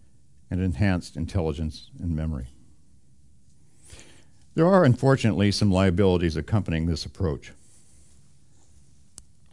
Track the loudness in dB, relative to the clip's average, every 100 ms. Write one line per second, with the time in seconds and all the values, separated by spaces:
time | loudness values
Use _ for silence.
0 | -20 -20 -20 -20 -8 -4 -4 0 0 -2
1 | -4 -10 -6 -4 -4 -4 -8 -10 -18 -10
2 | -6 -4 -6 -8 -12 -18 -20 -20 -20 -20
3 | -20 -20 -20 -20 -20 -20 -20 -20 -20 -20
4 | -20 -20 -20 -20 -8 0 4 6 6 4
5 | 2 2 2 2 0 2 2 4 4 4
6 | 2 2 0 -4 -4 -4 -2 -4 -2 -4
7 | -8 -6 -4 -4 -12 -20 -20 -20 -20 -20
8 | -20 -20 -20 -20 -20 -20 -20 -20 -20 -20
9 | -20 -20 -20 -20 -20